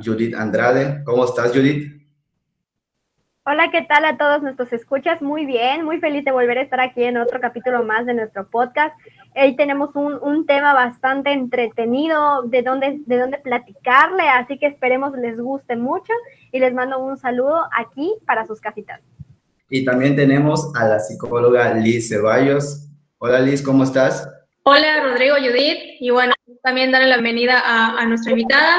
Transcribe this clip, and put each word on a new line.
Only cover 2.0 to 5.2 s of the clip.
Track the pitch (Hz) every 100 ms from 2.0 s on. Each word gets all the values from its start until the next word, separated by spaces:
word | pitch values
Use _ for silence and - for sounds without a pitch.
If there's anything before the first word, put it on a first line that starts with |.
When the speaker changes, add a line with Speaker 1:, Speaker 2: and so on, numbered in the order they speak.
| _ _ _ _ _ _ _ _ _ _ _ _ _ _ -
Speaker 2:
Hola, | 302 339
¿qué | 339 330
tal | 294
a | 311 294
todos | 294 294
nuestros | 285 269 247
escuchas? | 233 - 277 330 330